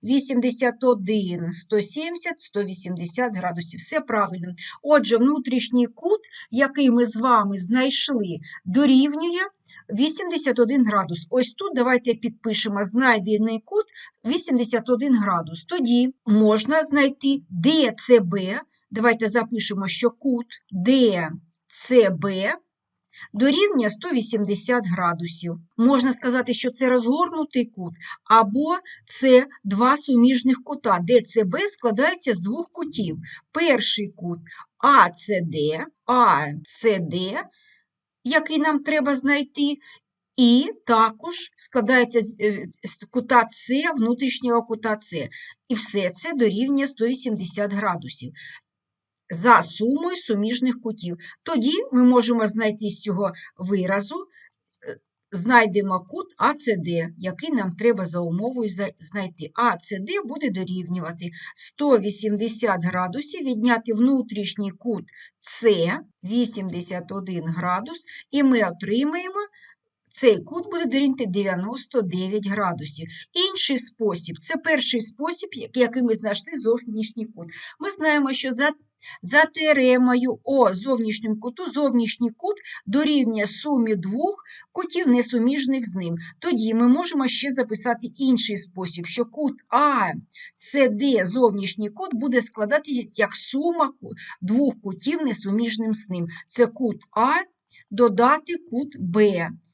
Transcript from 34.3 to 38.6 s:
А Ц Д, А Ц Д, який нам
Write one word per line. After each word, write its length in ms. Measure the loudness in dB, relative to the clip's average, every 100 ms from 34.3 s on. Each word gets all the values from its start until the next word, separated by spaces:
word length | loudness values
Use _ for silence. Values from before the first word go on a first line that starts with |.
| -8 -12 -20 -20 _
А 320 | 6 6 6
Ц 300 | 2 -4 -4
Д, 440 | -2 -2 -2 -2 -8 _ -2
А 400 | 2 4 4 0 -8
Ц 340 | -12 -2 0 0
Д, 440 | -2 -4 -4 -6 -10 _ _ _ _ _ _ _
який 340 | 0 0 0
нам 200 | -2